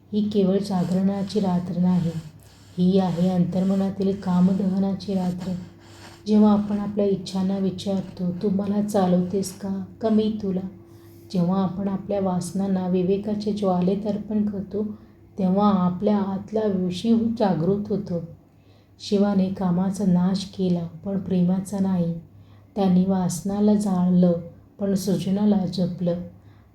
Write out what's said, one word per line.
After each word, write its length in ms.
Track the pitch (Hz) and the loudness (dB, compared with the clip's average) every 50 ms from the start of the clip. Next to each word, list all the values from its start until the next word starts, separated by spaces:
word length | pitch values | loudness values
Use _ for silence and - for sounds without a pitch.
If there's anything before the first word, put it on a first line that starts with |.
| _ - | _ -6
ही 160 | 208 214 208 - | -2 -2 -2 0
केवळ 300 | - 202 185 185 196 196 | 2 2 2 2 2 0
जागरणाची 840 | - - 196 180 - - 185 190 196 196 196 202 196 - - 208 | 0 -2 -2 -2 -2 0 0 0 0 0 0 -2 -4 -4 -2 -2
रात्र 380 | 196 185 180 175 - - 170 175 | 0 0 0 -2 -2 -2 -2 0
नाही, 320 | 180 180 180 170 156 165 165 160 - - - - - - - - - - - 180 | 2 2 2 2 0 -2 -4 -6 -10 -12 -18 -20 -20 -20 -20 -20 -20 -10 -4 0
ही 200 | 180 185 196 190 | 2 4 4 4
आहे 300 | 185 175 156 170 180 185 | 2 2 0 0 0 2
अंतर्मनातील 920 | 180 175 175 - - 185 190 190 196 196 196 196 190 - 190 190 196 - | 2 2 0 0 0 0 0 0 2 0 0 -2 -2 -2 -2 -2 -2 -2
कामदहनाची 920 | - 190 180 180 180 190 190 208 196 185 185 196 196 196 185 - - 208 190 | -2 0 2 4 4 4 4 2 0 0 0 0 0 0 -2 -4 -4 -4 -2
रात्र. 380 | 185 180 180 175 - - 185 175 - - - - - - - - - - - - - - | -2 -2 -2 -4 -6 -6 -6 -8 -8 -10 -12 -18 -20 -20 -20 -20 -20 -20 -20 -20 -8 -2
जेव्हा 260 | 208 214 208 214 214 | 2 4 6 6 6
आपण 260 | 202 208 208 208 208 202 | 6 4 2 0 -2 -4
आपल्या 280 | 202 202 - 208 202 | -4 -4 -2 0 2
इच्छांना 520 | 196 190 180 - - 190 190 185 190 196 196 | 2 0 -2 -4 -4 -4 -2 0 0 0 0
विचारतो, 720 | 190 185 180 - - 202 196 185 - - - - 180 175 175 - | -2 -2 -2 -4 -4 -4 -2 -4 -4 -6 -8 -6 -4 -4 -4 -2
"तू 60 | 220 202 | -2 0
मला 340 | 190 196 202 196 208 208 | 0 0 0 0 0 -2
चालवतेस 760 | 208 - - 202 185 180 180 180 180 - 202 196 185 - - - | 0 0 2 2 2 4 4 2 2 0 -2 -4 -4 -4 -8 -10
का, 260 | 202 196 196 190 190 - - - | -8 -6 -6 -6 -8 -10 -8 -4
का 80 | 233 220 | 0 2
मी 300 | 214 214 214 214 - - | 2 2 2 0 -2 -4
तुला?" 260 | 202 190 180 185 - - - - - - - - - - - - - - | -4 -2 -2 -4 -4 -8 -12 -16 -20 -20 -20 -20 -20 -20 -20 -20 -12 -4
जेव्हा 300 | - 180 170 175 190 196 | -2 0 2 2 2 0
आपण 260 | 190 180 - 202 196 196 | 0 -2 -2 -4 -4 -4
आपल्या 320 | 196 - - - 202 202 | -4 -4 -4 -4 -2 -2
वासनांना 680 | 190 185 180 175 - - - 190 196 196 190 185 185 180 | 0 0 -2 -2 -4 -4 -4 -4 -2 0 0 -2 0 0
विवेकाच्या 640 | 185 185 175 185 196 202 - 220 208 - - 214 | 0 0 2 0 0 0 -2 -4 -4 -4 -2 -4
ज्वालेत 540 | 190 - - 185 180 180 180 190 202 202 - | -2 0 0 0 2 2 2 0 0 -2 -2
अर्पण 400 | 208 196 - - - 214 214 208 | -4 -4 -4 -4 -4 -2 -2 -2
करतो, 380 | 202 196 190 180 - - 208 214 208 - - - - - - - - - - | -2 -4 -6 -8 -6 -4 -4 -4 -6 -8 -12 -18 -20 -20 -20 -20 -14 -6 -2
तेव्हा 320 | 190 185 185 202 208 208 | 0 2 2 4 4 4
आपल्या 480 | 190 180 180 175 180 - 208 202 208 202 | 4 4 2 2 0 0 0 0 2 2
आतला 720 | 196 196 190 190 - - 214 220 220 208 185 180 180 175 | 0 -2 -4 -6 -6 -4 -4 -2 0 0 0 0 -2 -2
शिव 280 | 180 - - 226 226 202 226 226 - - | -4 -2 0 2 2 2 2 0 0 2
जागृत 460 | 214 190 175 151 160 185 202 208 - - | 2 2 2 2 2 0 0 0 0 -4
होतो. 360 | 208 - - - 175 165 160 - - - - _ _ _ _ - - - _ _ _ - - - | -4 -4 -4 -4 -6 -6 -6 -8 -16 -20 -20 _ _ _ _ -20 -20 -20 _ _ _ -12 -6 0
शिवाने 400 | 208 196 202 202 202 190 185 190 | 2 2 4 4 4 2 2 0
कामाचा 560 | - - 190 180 175 180 190 190 190 - 208 | 0 -2 0 0 2 2 0 0 -2 0 2
नाश 400 | 185 175 175 180 190 190 - - - - 196 | 2 4 4 4 2 0 -2 -4 -6 -4 -2
केला, 280 | 185 180 175 170 170 - - - - | 0 0 0 0 -2 -6 -10 -10 -8
पण 140 | 202 196 190 | -6 -4 -4
प्रेमाचा 600 | - - 190 180 175 180 190 190 190 - 202 196 | -2 -2 0 2 2 2 2 0 -2 -4 -2 -2
नाही. 340 | 190 190 185 175 170 170 165 - - - - - - - - - - - - | 0 0 0 0 0 -2 -4 -8 -10 -16 -20 -20 -20 -20 -20 -20 -20 -8 -2
त्यांनी 280 | 208 196 185 180 180 185 | 0 2 4 4 4 4
वासनाला 680 | 190 190 185 180 175 - - - 196 196 208 208 214 208 | 2 2 0 0 -2 -4 -4 -6 -4 -2 2 2 4 4
जाळलं, 580 | 202 208 196 185 180 180 180 180 180 180 175 170 170 - - - - - - _ - | 2 2 0 2 2 2 4 6 6 6 6 4 2 -2 -10 -16 -20 -20 -18 _ -6
पण 160 | 202 196 196 | -2 -2 -2
सृजनाला 640 | 190 - 208 175 151 165 190 190 202 214 208 196 | 0 0 0 -2 0 0 -2 0 2 2 4 2
जपलं. 580 | 190 180 156 - 196 175 170 - - 175 175 175 180 - - - - - - - - - _ | 2 0 -2 -2 -2 -2 -2 -2 -2 -2 -2 -2 -4 -6 -12 -16 -20 -20 -20 -20 -20 -20 _